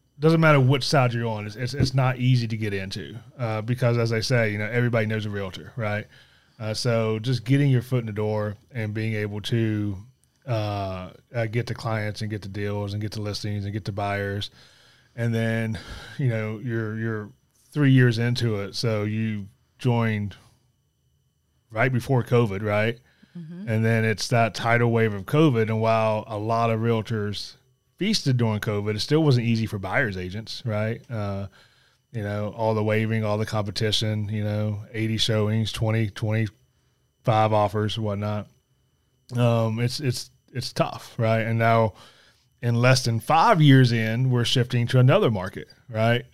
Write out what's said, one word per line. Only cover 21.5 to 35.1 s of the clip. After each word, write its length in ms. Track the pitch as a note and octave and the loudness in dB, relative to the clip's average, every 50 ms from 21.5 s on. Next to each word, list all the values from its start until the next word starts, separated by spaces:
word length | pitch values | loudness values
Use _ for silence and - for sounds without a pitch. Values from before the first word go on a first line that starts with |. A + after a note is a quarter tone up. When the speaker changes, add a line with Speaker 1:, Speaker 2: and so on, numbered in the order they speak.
| _ _ _ - | _ _ _ -8
Speaker 1:
right 220 | G#2+ A2 B2 C3+ C3 | -2 0 0 2 0
before 300 | A#2 - - C3+ B2 A2 | 0 0 0 0 0 2
covid, 400 | - B2+ A#2+ A#2+ G#2+ G2 G2 G#2+ | 4 4 4 4 2 0 -4 -4
right? 380 | G#2 G#2 G#2 G#2+ A#2 A#2+ - _ _ _ _ _ _ - | -2 0 0 0 0 -2 -6 _ _ _ _ _ _ -18
Speaker 2:
Mm-hmm. 320 | F3 E3 D#3 F3 F3 G3+ A3 | -16 -16 -14 -14 -12 -6 -2
Speaker 1:
And 160 | A2 A2 A2+ | 0 2 2
then 200 | A2+ A2+ A2+ A2 | 4 2 2 2
it's 240 | A2 G#2+ - - - | 0 0 -2 -2 0
that 260 | - A#2 A#2 A2 - | 2 2 2 2 0
tidal 380 | - - A#2 A#2 A#2 A#2+ A#2 A2+ | -2 0 2 2 2 2 2 2
wave 200 | A2+ A2+ A2 G#2 | 2 2 0 0
of 140 | G2 F#2+ | -4 -6
covid. 360 | - C#3+ D3+ E3 D#3 B2 A2+ A2 | -2 2 4 4 4 4 2 2
And 180 | G#2+ A2 A2 | 0 0 0
while 420 | A2 A2 A2+ A2+ A2 A2 G#2+ G#2+ - - | 2 2 2 2 2 0 0 -2 -4 -6
a 100 | A2 G#2 | -8 -6
lot 320 | G#2 A2 A2+ A#2 A#2 A2+ | -4 -2 0 0 2 2
of 80 | A2+ A2 | 0 0
realtors 760 | A2+ A#2 A#2 A2 G2+ - A#2 G#2+ G#2 G#2 G2+ - - - - _ _ _ _ _ _ _ _ - | 0 0 0 0 -2 -4 -4 -4 -4 -4 -6 -8 -10 -12 -16 _ _ _ _ _ _ _ _ -4
feasted 380 | F3 G#3+ G#3+ - - C#3 C3 | -2 0 0 0 0 0 0
during 240 | A#2+ A#2+ A2 G#2+ G#2 | 2 2 0 0 -2
covid, 340 | - A2 G#2 G#2 G2+ G#2+ G#2+ | -2 -2 -4 -2 -2 -2 -4
it 60 | G#2+ | -4
still 240 | - - D3 D#3+ D#3+ | -2 0 2 2 4
wasn't 240 | D3 B2 A#2+ A2+ A#2 | 4 4 4 4 2
easy 180 | A#2 A2+ A2+ | 0 0 0
for 120 | G#2 - G2+ | -2 -4 -6
buyers 360 | F#2+ F#2 G2+ C3 C#3 G#2+ F#2+ | -6 -2 -2 0 0 -2 -2
agents, 460 | F#2 F2+ F#2 F#2 A2 A2+ - - - - | -6 -8 -8 -8 -10 -12 -12 -12 -10 -6
right? 360 | A#2 G#2+ G#2 G#2+ A2 A#2 - - - | -4 -4 -2 -2 -4 -6 -8 -10 -10
Uh, 380 | A#2 A2 G#2 G2+ G2 G2 G2+ G2+ _ _ _ _ _ _ _ _ _ _ _ _ - | -8 -6 -6 -6 -6 -8 -8 -12 _ _ _ _ _ _ _ _ _ _ _ _ -10
you 100 | A2+ G#2 | -8 -6
know, 320 | G2+ G#2 G#2 G#2 G#2 - | -6 -4 -6 -6 -6 -6
all 180 | A2+ A2 A2 A2 | -2 0 0 0
the 100 | G#2+ G#2+ | 2 2
waiving, 400 | G#2+ G#2+ A2 A2 A2 A2 A2 G#2+ | 2 2 0 0 0 0 -2 0
all 140 | G#2 G#2 G#2+ | 0 -2 -2
the 60 | A2 | -2
competition, 840 | - - A2 G2+ G#2 - - A2+ G#2+ G#2 - A2+ G#2+ G#2+ G#2+ G#2+ G2+ | -2 -2 -4 -4 -4 -4 -4 -2 0 0 0 0 0 -2 -2 -4 -4
you 160 | A2 G#2+ G#2 | -4 -4 -4
know, 400 | G#2 G#2 G#2 G#2+ G#2+ G#2 G2+ A2 - - | -2 -2 -2 -2 -2 -4 -6 -8 -10 -6
eighty 240 | A2 A2 A2 | -4 -2 -2